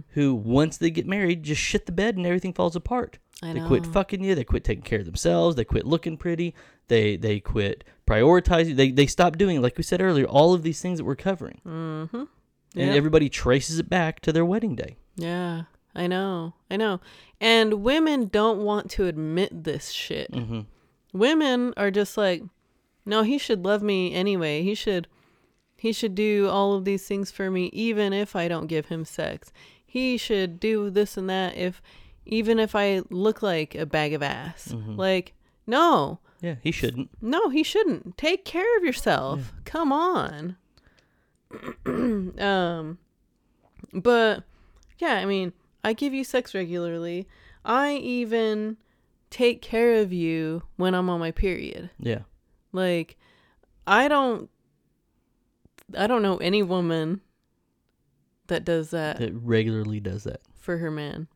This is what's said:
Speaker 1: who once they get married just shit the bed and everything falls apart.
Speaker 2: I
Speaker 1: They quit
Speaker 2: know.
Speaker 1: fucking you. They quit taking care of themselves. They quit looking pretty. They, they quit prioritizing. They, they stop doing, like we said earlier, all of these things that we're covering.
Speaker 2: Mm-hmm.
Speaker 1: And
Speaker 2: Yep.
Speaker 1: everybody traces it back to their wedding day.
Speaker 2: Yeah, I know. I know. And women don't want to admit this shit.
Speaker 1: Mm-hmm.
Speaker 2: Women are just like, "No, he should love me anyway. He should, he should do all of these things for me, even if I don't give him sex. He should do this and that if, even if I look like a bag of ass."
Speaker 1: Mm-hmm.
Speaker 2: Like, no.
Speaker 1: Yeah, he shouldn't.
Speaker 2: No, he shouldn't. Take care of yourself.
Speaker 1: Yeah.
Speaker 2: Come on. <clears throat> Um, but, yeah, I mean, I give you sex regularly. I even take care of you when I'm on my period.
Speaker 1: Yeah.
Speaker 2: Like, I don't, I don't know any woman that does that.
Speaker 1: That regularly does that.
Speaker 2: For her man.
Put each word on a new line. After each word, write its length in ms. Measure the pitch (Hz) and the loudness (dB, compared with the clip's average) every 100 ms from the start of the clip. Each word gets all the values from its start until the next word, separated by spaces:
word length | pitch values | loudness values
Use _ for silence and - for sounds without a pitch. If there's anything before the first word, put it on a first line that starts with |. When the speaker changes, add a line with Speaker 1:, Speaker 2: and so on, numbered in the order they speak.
| - | -6
Speaker 1:
who 260 | 147 143 123 | 0 2 2
once 420 | 110 127 156 - | 2 2 2 0
they 140 | 170 | -2
get 160 | 160 185 | 0 -2
married 340 | 196 185 175 | 0 0 0
just 160 | 151 151 | -2 -2
shit 240 | - 214 - | 0 -2 -2
the 40 | |
bed 240 | 175 214 190 | 0 0 0
and 80 | 175 | 0
everything 260 | 180 185 | 0 -2
falls 220 | 175 175 170 | 0 0 -2
apart. 420 | - 247 - - _ - | -4 -4 -4 -10 _ -14
Speaker 2:
I 120 | 165 | -8
Speaker 1:
They 60 | 165 | -6
quit 240 | 165 127 170 | 2 2 2
Speaker 2:
know. 60 | |
Speaker 1:
fucking 320 | 196 196 196 | 0 0 -2
you. 120 | 190 175 | 0 0
They 80 | |
quit 200 | - - | 2 0
taking 200 | - 92 | 0 -4
care 160 | - - | -2 -4
of 60 | 82 | -4
themselves. 500 | 92 - 170 170 139 | -2 2 4 4 2
They 80 | |
quit 220 | 110 - - | 0 -2 0
looking 320 | 165 170 156 | -2 -2 -6
pretty. 360 | 175 165 175 - - _ - | -4 -2 -4 -8 -18 _ 2
They, 260 | 117 107 92 | 4 4 0
they 220 | 110 104 | -2 -2
quit 440 | - 113 98 - - _ - | -2 -2 -2 -4 -12 _ 0
prioritizing. 720 | 110 135 180 175 170 165 135 | 6 8 6 6 4 4 4
They, 160 | 135 | 4
they 160 | 131 139 | 6 4
stop 300 | - 175 160 | 6 4 4
doing, 240 | 196 156 | 2 4
like 160 | 123 - | 2 0
we 60 | |
said 180 | - 180 | -2 2
earlier, 240 | 185 151 135 | 4 4 4
all 280 | 139 160 | 6 8
of 80 | 180 | 6
these 180 | 160 151 | 2 -4
things 180 | 180 175 | -4 -4
that 60 | 104 | -4
we're 100 | 131 | -4
covering. 460 | 190 190 - - - | -4 -4 -6 -14 -12
Speaker 2:
Mm-hmm. 520 | 160 160 156 160 233 | -10 -8 -8 -10 -10
Speaker 1:
And 100 | 294 _ _ _ _ - | -14 _ _ _ _ -2
Speaker 2:
Yep. 200 | 139 139 | 2 2
Speaker 1:
everybody 340 | 151 156 143 | 4 4 2
traces 500 | - 123 135 123 160 | 0 2 2 2 -4
it 100 | - | -2
back 300 | 180 160 - | 0 0 -2
to 100 | - | -2
their 120 | 160 170 | 2 2
wedding 300 | 208 233 127 | 0 -2 -4
day. 220 | - - _ - | -8 -14 _ -10
Speaker 2:
Yeah, 480 | 170 175 180 165 165 _ _ - | -6 -4 -4 -6 -10 _ _ -6
I 100 | 175 | -4
know. 460 | 185 196 175 165 - - | -2 -2 -4 -8 -12 -8
I 80 | 196 | -2
know. 220 | 220 180 - - - _ | -2 -2 -8 -20 -20 _
And 400 | 226 226 220 208 | 4 6 6 2
women 440 | 214 302 320 285 208 | 2 4 4 2 2
don't 320 | 208 220 208 | 2 2 2
want 320 | 208 208 180 | 0 -2 -2
to 140 | - 185 | -2 -2
admit 580 | 151 156 165 196 165 | -2 -2 0 -2 -2
this 260 | 160 139 - | -6 -6 -6
shit. 400 | - - 151 139 | -8 -6 -6 -6
Speaker 1:
Mm-hmm. 300 | - 113 113 104 _ _ _ _ | -6 -6 -6 -10 _ _ _ _
Speaker 2:
Women 600 | 185 240 320 294 247 247 - | 0 2 4 2 0 -2 -2
are 120 | 202 | -2
just 260 | 196 202 - | 0 -2 0
like, 260 | 202 175 - - _ _ _ _ 202 | 0 -2 -6 -20 _ _ _ _ -2
"No, 180 | 214 | 0
he 140 | 214 285 | 2 0
should 240 | - 214 185 | 0 -2 2
love 160 | 208 | 0
me 320 | 208 196 180 | 2 0 0
anyway. 480 | 175 196 190 160 151 | 0 0 0 0 0
He 120 | 185 220 | -2 -2
should, 320 | - 185 170 _ _ _ _ _ _ _ | -2 -2 -4 _ _ _ _ _ _ _
he 140 | 226 | -4
should 220 | 214 220 185 | -2 -2 0
do 340 | 214 208 196 | 0 2 2
all 240 | 196 196 | 2 2
of 120 | 196 190 | 2 0
these 220 | 196 - | -4 -4
things 220 | 196 196 | -6 -6
for 180 | - 190 | -6 -4
me, 180 | 185 180 | -2 -2
even 400 | - 226 208 202 | -2 -2 0 0
if 220 | 196 208 190 | 0 -2 -2
I 120 | 170 | -2
don't 180 | 165 151 | -4 -4
give 200 | 160 151 | -4 -4
him 180 | 160 156 | -8 -8
sex. 460 | - - - - - - _ _ | -8 -8 -8 -14 -20 -20 _ _
He 320 | 254 262 247 | -4 -2 -2
should 420 | - 208 185 170 | 0 0 -2 -2
do 300 | 220 220 202 | -2 0 0
this 280 | 196 208 - | 0 0 -2
and 120 | 185 | -4
that 260 | 190 185 - | -2 -2 -4
if, 260 | 180 - - - - - - | -6 -6 -14 -20 -20 -20 -4
even 340 | 220 220 226 | -2 2 2
if 160 | 220 208 | 2 2
I 260 | 202 190 - | 2 0 -2
look 320 | 180 208 214 | 0 0 0
like 320 | 208 165 156 - | 0 -2 -2 -6
a 100 | 156 | -4
bag 280 | 156 151 | -2 0
of 80 | 151 | -2
ass." 480 | 139 127 151 - - | -4 -6 -10 -14 -12
Speaker 1:
Mm-hmm. 240 | 117 107 107 | -10 -8 -2
Speaker 2:
Like, 360 | 190 185 175 - _ _ - | 2 2 0 -12 _ _ -2
no. 540 | 262 339 269 240 165 _ _ | 4 6 4 2 -4 _ _
Speaker 1:
Yeah, 140 | 170 139 | -8 -6
he 100 | - | -4
shouldn't. 380 | - 117 120 - - | -2 -2 -2 -8 -8
Speaker 2:
No, 280 | 220 320 403 | -4 0 0
he 140 | 285 | 0
shouldn't. 540 | 302 415 392 190 - - | 0 2 0 0 -6 -4
Take 260 | 302 349 - | -2 -2 -4
care 320 | 339 440 466 | -4 0 2
of 60 | |
yourself. 680 | 349 247 220 156 135 143 123 - | 2 0 0 0 0 -6 -8 -12
Speaker 1:
Yeah. 60 | - | -8
Speaker 2:
Come 260 | 311 311 | -4 0
on. 640 | 285 349 311 - 147 165 185 | 2 2 0 -2 -6 -10 -12
<clears throat> 40 | _ _ _ _ _ _ _ _ _ 220 247 - 262 | _ _ _ _ _ _ _ _ _ -16 -14 -8 -4
Um, 1120 | 254 247 214 185 - 202 190 175 165 156 175 _ _ _ _ _ _ _ - - | 0 0 0 -4 -4 0 2 0 -2 -8 -12 _ _ _ _ _ _ _ -20 -12
but, 500 | 185 240 233 220 - - _ - _ _ - | -2 4 4 4 2 -6 _ -20 _ _ -6
yeah, 140 | 339 214 | 0 0
I 100 | 190 | 0
mean, 280 | 196 180 - _ _ | -2 -2 -8 _ _
I 100 | 208 | -4
give 200 | 220 285 | -2 -2
you 100 | 269 | -4
sex 300 | 262 254 254 | -2 -2 -2
regularly. 760 | 196 175 175 170 170 170 175 196 _ - - - | -6 -6 -4 -4 -6 -6 -8 -10 _ -20 -12 -2
I 300 | 240 285 285 | 0 0 -2
even 840 | 247 247 226 226 220 214 214 220 _ _ _ _ _ | -4 -4 -2 0 0 -2 -4 -8 _ _ _ _ _
take 320 | - 247 240 | 0 2 2
care 340 | - 226 233 226 | -2 2 4 4
of 160 | 202 | 2
you 500 | 180 160 165 160 165 - - | 0 -2 -2 -2 -6 -8 -2
when 180 | 185 | 0
I'm 160 | 185 180 | 2 0
on 100 | 175 | -2
my 120 | 165 | -2
period. 580 | - 190 175 73 - 175 - | -2 -2 -2 -8 -12 -16 -8
Speaker 1:
Yeah. 220 | 123 104 - _ _ _ _ | -4 -4 -8 _ _ _ _
Speaker 2:
Like, 460 | 185 185 175 160 - _ _ _ _ _ _ - | -2 0 0 -4 -12 _ _ _ _ _ _ 4
I 220 | 208 285 | 4 6
don't, 420 | 294 262 220 - _ _ _ _ _ _ _ _ _ _ _ _ _ - - | 4 2 -2 -6 _ _ _ _ _ _ _ _ _ _ _ _ _ -14 -4
I 100 | 208 | 0
don't 140 | 240 | 2
know 160 | 196 185 | 2 0
any 260 | 170 208 | 0 0
woman 580 | 185 185 170 165 156 196 - _ _ _ _ _ _ _ _ _ _ _ - | 2 0 0 0 -2 -4 -8 _ _ _ _ _ _ _ _ _ _ _ -6
that 180 | 170 - | -4 -2
does 260 | 165 156 | -2 -2
that. 280 | 170 156 - | -4 -4 -4
Speaker 1:
That 140 | 117 | -6
regularly 680 | 107 120 113 113 110 107 107 | -6 0 2 2 -2 -4 -4
does 240 | 101 98 - | -6 -8 -8
that. 160 | - - - | -12 -16 -14
Speaker 2:
For 180 | - 170 | -6 -4
her 140 | 165 | -4
man. 360 | 151 147 - 160 | -6 -8 -10 -12